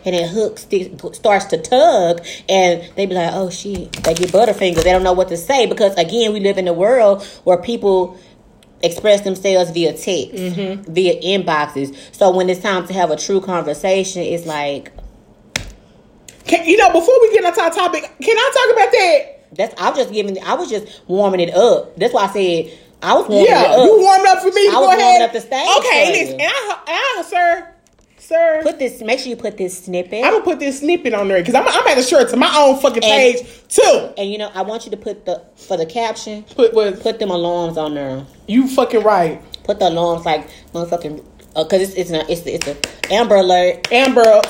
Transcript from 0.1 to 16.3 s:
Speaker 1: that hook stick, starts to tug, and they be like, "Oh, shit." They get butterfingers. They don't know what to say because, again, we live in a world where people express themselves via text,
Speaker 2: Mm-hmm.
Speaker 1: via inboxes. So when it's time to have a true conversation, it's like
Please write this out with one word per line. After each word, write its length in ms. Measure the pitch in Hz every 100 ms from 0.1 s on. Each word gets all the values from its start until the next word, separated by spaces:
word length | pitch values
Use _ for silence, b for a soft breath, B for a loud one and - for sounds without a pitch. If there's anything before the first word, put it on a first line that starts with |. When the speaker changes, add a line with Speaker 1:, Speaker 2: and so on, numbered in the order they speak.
| 175
Speaker 1:
that 120 | 165
hook 320 | 214 208 -
stick, 320 | - 196 190 139 175
starts 320 | - 220 196 -
to 120 | 165
tug, 680 | - 254 330 226 170 170 B B -
and 340 | 190 180 170 - -
they 100 | 196
be 80 | 185
like, 160 | 165
"Oh, 160 | 190 185
shit." 420 | - 202 185 - -
They 100 | 165
get 160 | 165 180
butterfingers. 540 | 190 226 196 185 165
They 80 | 180
don't 120 | 185
know 100 | 185
what 160 | 180 180
to 80 | 170
say 280 | - 269 190
because, 300 | - 196 180
again, 380 | 170 233 220
we 60 | 208
live 180 | 196 190
in 80 | 180
a 60 |
world 520 | 170 208 254 208 196 B B 180
where 120 | 175
people 600 | 233 233 202 185 175 B B B _ _ _ _
express 380 | 170 - 214 202
themselves 500 | 196 185 196 185 170
via 220 | 170 160
text, 420 | - 208 170 - 196
Speaker 2:
Mm-hmm. 580 | 180 175 190 196 170
Speaker 1:
via 220 | 165 180 - 170 196
inboxes. 560 | 165 151 147 139 135 B B
So 180 | - 196
when 180 | 185 185
it's 120 | 180
time 240 | 208 185 180
to 60 |
have 160 | 190 175
a 60 | 151
true 260 | - 196
conversation, 800 | 190 175 147 147 190 190 185 185
it's 240 | 151 170 165
like 460 | 151 143 139 - - - - _ _ _ - - - _ _ _ _ -